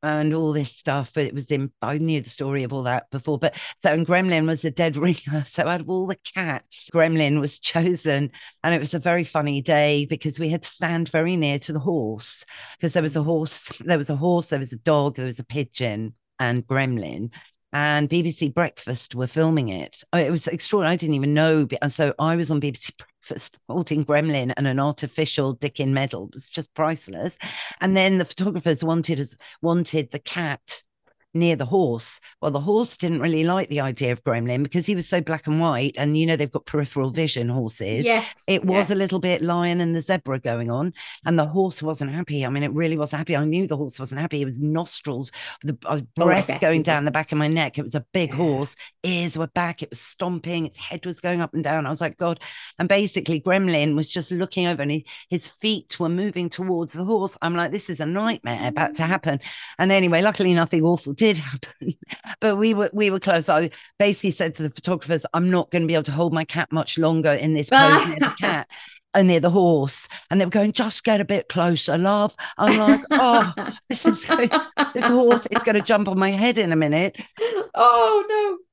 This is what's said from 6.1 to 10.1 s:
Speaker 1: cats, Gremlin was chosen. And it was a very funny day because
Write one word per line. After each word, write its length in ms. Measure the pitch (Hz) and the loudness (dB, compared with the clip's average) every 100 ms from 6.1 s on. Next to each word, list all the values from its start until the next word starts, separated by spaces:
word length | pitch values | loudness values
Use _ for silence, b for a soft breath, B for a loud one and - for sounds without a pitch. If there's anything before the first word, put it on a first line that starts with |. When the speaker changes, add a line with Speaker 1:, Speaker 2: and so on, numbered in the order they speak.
| 190 - | -6 -8
Speaker 1:
cats, 560 | - 175 135 _ - - | -8 -6 -6 _ -16 -4
Gremlin 480 | 170 160 160 151 147 | 2 4 4 2 2
was 180 | 143 - | 0 -4
chosen. 720 | - 165 170 180 156 139 143 B B B | -2 0 0 0 0 0 -2 B B B
And 100 | 156 | 0
it 60 | 170 | 0
was 140 | 143 | 0
a 60 | 170 | -4
very 260 | 160 175 170 | 0 0 0
funny 340 | 160 147 143 | -2 0 -2
day 460 | 131 151 147 147 | 2 4 4 2
because 340 | 143 | 0